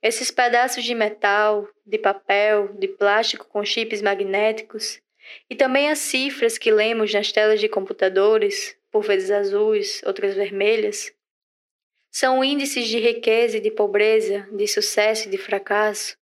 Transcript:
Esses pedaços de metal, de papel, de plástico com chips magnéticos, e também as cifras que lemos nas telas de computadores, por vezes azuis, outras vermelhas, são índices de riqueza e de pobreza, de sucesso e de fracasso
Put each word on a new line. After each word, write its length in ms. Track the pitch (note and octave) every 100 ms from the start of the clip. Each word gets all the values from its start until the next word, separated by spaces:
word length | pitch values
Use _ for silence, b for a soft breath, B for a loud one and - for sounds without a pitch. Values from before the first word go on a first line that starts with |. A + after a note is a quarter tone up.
Esses 300 | A3 A3+ B3+
pedaços 520 | - B3 A#3+ B3+ B3+
de 120 | A#3
metal, 720 | A#3 G#3+ G#3+ G#3 G3+ G#3 G#3 G#3 _
de 140 | - G#3+
papel, 720 | G#3 G3+ _ G3+ G#3 G#3 G3+
de 140 | G3+ F#3+
plástico 580 | - G3+ G#3 A3+ - -
com 180 | G#3
chips 360 | G#3 - A3+ G#3+
magnéticos, 1000 | G3+ G3 G3 G3 G#3+ A3 - A3 - - _ B B B B
e 60 |
também 360 | A#3 C4 C4 D4
as 80 | D4+
cifras 600 | - C4 C#4 C4+ A#3 A3+
que 120 | A#3+
lemos 420 | G#3+ G#3+ A3+ G#3+
nas 180 | G3+ G3+
telas 300 | - G#3+ G#3+
de 80 | G#3+
computadores, 1080 | G#3+ F#3+ G3+ F#3+ F#3+ G3+ A3 G3+ G3+ - - _
por 140 | G#3+
vezes 260 | G#3+ G3 F#3+
azuis, 720 | G3+ G3+ G3+ G#3+ G#3+ G3 -
outras 300 | - G3 G3
vermelhas, 760 | G3 G3+ G3 G3+ A3 G#3 G3+ - _ _ _ _ _ _ _ _ _ _
são 340 | - C4 C4
índices 440 | C4 C#4+ C#4 - A#3
de 100 | A3+
riqueza 580 | A3+ A3+ A3+ A3 A#3 G#3+
e 40 |
de 100 | G#3
pobreza, 760 | G#3+ G#3 G3+ G#3+ A3 G3 G3+ G3
de 160 | G#3 G#3
sucesso 600 | - G#3 - G#3+ A3 G#3+
e 20 |
de 80 | F#3+
fracasso 800 | - G3 G3 G#3 G#3+ G3+ - -